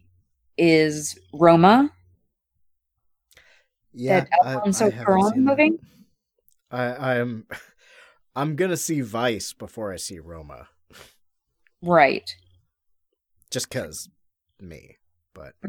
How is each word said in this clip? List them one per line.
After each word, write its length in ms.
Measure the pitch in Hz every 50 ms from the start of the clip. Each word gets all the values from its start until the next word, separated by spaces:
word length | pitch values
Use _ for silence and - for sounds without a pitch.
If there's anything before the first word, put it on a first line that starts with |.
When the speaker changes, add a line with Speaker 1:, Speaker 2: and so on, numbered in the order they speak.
| _ _ _ _ _ _ _ _ _ _ _ -
Speaker 1:
is 600 | 170 165 160 156 156 156 151 151 151 - - - _ _ -
Roma. 580 | 139 170 170 170 165 170 190 220 254 285 294 - _ _ _ _ _ _ _ _ _ _ _ _ _ _ _ _ _ _ _ _ _ _ _ _ _ _ _ _ - _ _ _ _ _ _ _ _ _ _ _
Speaker 2:
Yeah, 260 | 120 123 131 190 180
Speaker 1:
That 80 | - - - 175
Speaker 2:
I, 100 | 185 135 131
Speaker 1:
Alfonso 320 | 127 208 202 190 - 233
Speaker 2:
I 40 | 202
haven't 160 | 196 - 196 196 190
Speaker 1:
Cuarón 160 | 190 196 214
Speaker 2:
seen 60 | 226 262
it. 60 | 262
Speaker 1:
movie. 280 | 277 277 277 302 311 330 - - _ _ _ _ _ _ _ _ _ _ _ _ _ _ _ _ _
Speaker 2:
I, 460 | - 123 123 120 123 135 135 131 127 120
I'm, 280 | 120 123 117 110 110 _ - - - _ _ _ _ _
<laughs> 460 | _ - - _ _ _ _ _ _
I'm 200 | 127 143 156 156
gonna 220 | 135 185 190 175 151
see 240 | - - 165 143
Vice 500 | 127 107 101 113 120 127 117 98 - -
before 400 | - _ 110 98 - - 110 101
I 40 | 92
see 220 | 87 - - 98 82
Roma. 500 | 78 82 85 82 78 73 69 60 64 _ _ _ _ _ _ - - - _ _ _ _ _ _ _ _ _ _ _ _ _ _
Speaker 1:
Right. 520 | - 175 175 165 143 135 - - - - - _ _ _ _ _ _ _ _ _ _ _ _ _ _ _ _ _ _ _ _ _ _ _
Speaker 2:
Just 180 | - 127 - -
'cause 380 | - 131 98 78 76 - - - _ _ _ _ _ _ _ _ _ _
me, 380 | 98 90 80 65 - - - _ _ _ _ _ _ _ _
but 200 | - 76 - _ _ -